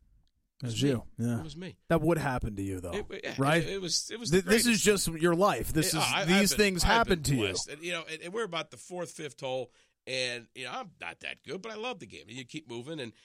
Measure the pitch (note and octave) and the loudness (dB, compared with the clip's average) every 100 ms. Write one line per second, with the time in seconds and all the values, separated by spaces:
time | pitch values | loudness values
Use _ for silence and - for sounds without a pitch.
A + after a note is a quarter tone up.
0 | _ _ _ _ _ _ A#2+ A2 C#3 A#2 | _ _ _ _ _ _ -6 0 2 0
1 | - - A#2+ A#2 D#3+ D3 F#3 - - E3 | -4 -4 -2 -2 -6 -10 -14 -10 0 2
2 | D#3 D#3+ C3+ B2 A#2 G2 G2 F#2 F2 F#2 | 4 2 0 -2 -4 -4 -6 -6 -6 -8
3 | - - - A#2 C3+ E3 D#3 G3 F3 - | -8 -10 -6 -2 2 2 0 -4 -4 -4
4 | - A3+ A3+ F3+ F3 A3+ A#3+ G#3+ G3+ G3 | -4 -8 0 2 4 4 4 4 4 4
5 | - D#3+ F3 E3+ G3+ C3 - D#3 D3 D#3 | 2 2 4 6 4 4 0 2 2 2
6 | D3 D3+ F3+ G3 G3+ - G3+ F3+ G3 A3+ | 2 2 4 6 6 4 4 4 4 6
7 | A3+ F3 C3+ C3+ G2 - - D3 E3+ E3+ | 4 2 2 2 2 -2 -6 -8 -6 -6
8 | D#3 D#3+ E3+ G#3+ A3 E3 D#3 B2 - F3+ | -6 -10 -8 -6 -4 -6 -8 -12 -12 -10
9 | E3+ - D3+ C3 C3 C3 A#2+ _ _ _ | -10 -10 -12 -8 -4 -4 -6 _ _ _
10 | - C3 B2+ A#2+ A#2 - B2+ A3 G#3+ - | -6 -2 -2 -4 -10 -14 -10 -10 -10 -12
11 | F2 E2 C2+ - - F3+ A3 G#3+ A#3+ G#3 | -14 -10 -12 -12 -12 -12 -10 -10 -8 -10
12 | G#2 F2 E2+ B2 B2+ D3 A#2+ A#2+ B2 E3 | -14 -18 -16 -14 -12 -14 -12 -12 -10 -10
13 | A#2 - | -10 -14